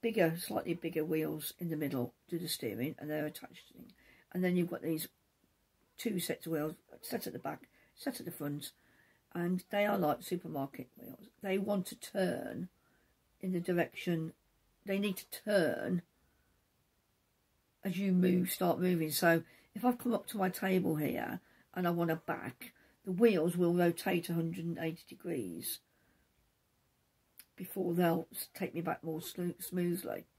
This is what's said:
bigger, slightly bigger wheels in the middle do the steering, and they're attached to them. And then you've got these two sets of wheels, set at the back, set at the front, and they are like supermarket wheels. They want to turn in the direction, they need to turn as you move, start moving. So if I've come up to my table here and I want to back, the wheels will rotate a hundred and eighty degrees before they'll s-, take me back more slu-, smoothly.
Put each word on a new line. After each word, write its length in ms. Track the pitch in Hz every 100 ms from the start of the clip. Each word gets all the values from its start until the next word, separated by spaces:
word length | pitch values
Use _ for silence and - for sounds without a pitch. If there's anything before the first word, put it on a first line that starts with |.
bigger, 320 | 233 220 165 165
slightly 360 | - - 180
bigger 320 | 170 165 165 151
wheels 480 | 156 156 151 - -
in 120 | 175
the 80 | 151
middle 360 | 143 135 123 _ _
do 100 | 170
the 120 | 170
steering, 460 | - 120 107 135 -
and 100 | 151
they're 160 | 151 151
attached 440 | - - - -
to 60 | -
them. 120 | - - - - _
And 100 | 180
then 140 | 180 180
you've 120 | 175
got 120 | -
these 260 | 160 160 - _ _ _ _ _ _ _ _ -
two 220 | 233 190
sets 280 | - - -
of 40 |
wheels, 220 | 160 156 160 _ -
set 260 | - 233 -
at 60 |
the 60 | -
back, 300 | - - - _ _ -
set 240 | - -
at 60 | -
the 60 |
front, 420 | - 147 147 - _ _ _ _ _ _ 175
and 280 | 175 185 -
they 160 | 208 208
are 120 | 202
like 240 | 151 -
supermarket 680 | - 175 165 156 139 - 127 -
wheels. 320 | - - - _
They 160 | 202 190
want 280 | 208 202 180
to 80 | -
turn 720 | - - 185 - - - 180 _ _ _ _ _ _ _
in 100 | 190
the 80 | 180
direction, 720 | 175 175 160 - - 165 160 - _ _ _ _ -
they 140 | 196
need 180 | 208 185
to 240 | - -
turn 580 | - 208 156 - - 180 - _ _ _ _ _ _ _ _ _ _ _ _ _ _ _ _ _
as 140 | 196 175
you 160 | 196
move, 380 | 180 185 180 180
start 280 | - 180 -
moving. 320 | 185 175 156
So 320 | 147 170 165 - - _ 208
if 80 |
I've 140 | 247 247
come 160 | 240
up 140 | 214 -
to 100 | 214
my 120 | 185
table 460 | 180 190 185 185 156
here 460 | 151 - - 185 _ _ _
and 120 | - 175
I 40 |
want 220 | 170 170
to 40 | 160
back, 560 | - - - - - _ _ _
the 80 | -
wheels 460 | 180 233 190 165 175
will 160 | 175
rotate 560 | 175 175 170 - 180 170
a 40 |
hundred 300 | 170 165 180
and 140 | 170 165
eighty 240 | 160 165 -
degrees 720 | - 175 156 95 82 - - _ _ _ _ _ _ _ _ _ _ _ _ _ _ _ _ - -
before 360 | 185 - 175
they'll 340 | 170 175 170 -
s-, 140 | - -
take 200 | - 196
me 60 | 156
back 240 | 170 -
more 160 | 165 160
slu-, 420 | - - 175 -
smoothly. 640 | - 180 175 175 - - -